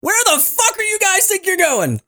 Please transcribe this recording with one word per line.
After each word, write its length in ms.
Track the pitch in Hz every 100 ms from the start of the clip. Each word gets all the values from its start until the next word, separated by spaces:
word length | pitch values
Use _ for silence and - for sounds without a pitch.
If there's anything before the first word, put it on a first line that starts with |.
Where 220 | - 440
the 140 | 480 302
fuck 380 | - - 453 453
are 60 |
you 160 | 427 427
guys 280 | 403 381 381
think 180 | 392
you're 120 | 370 359
going? 440 | 330 247 156 110